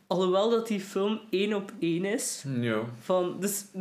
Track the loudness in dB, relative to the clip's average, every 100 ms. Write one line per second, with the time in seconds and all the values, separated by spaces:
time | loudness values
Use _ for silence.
0 | -2 2 4 4 4 2 2 -2 -2 -2
1 | 0 -2 -2 0 2 0 -4 -2 0 0
2 | 0 -2 -2 -6 -4 0 2 0 -2 -4
3 | 0 2 2 -2 -4 -4 -8 -10